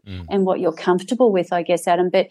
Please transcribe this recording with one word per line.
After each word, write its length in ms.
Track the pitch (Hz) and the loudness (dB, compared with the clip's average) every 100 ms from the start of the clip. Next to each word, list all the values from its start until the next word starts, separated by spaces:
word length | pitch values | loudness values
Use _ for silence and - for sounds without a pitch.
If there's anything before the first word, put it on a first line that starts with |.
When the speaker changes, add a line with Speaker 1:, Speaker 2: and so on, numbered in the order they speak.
| 202 | -10
Speaker 1:
Mm. 200 | 185 85 | -12 -4
Speaker 2:
and 160 | 196 185 | 0 0
what 140 | 165 | 0
you're 120 | 170 | -2
comfortable 600 | 165 185 180 190 240 240 | -2 0 0 0 2 2
with, 200 | 185 170 | 2 0
I 120 | 175 | -2
guess, 240 | 170 170 190 | -2 -2 0
Adam. 220 | 175 180 | 0 2
But 160 | 185 - | 0 -2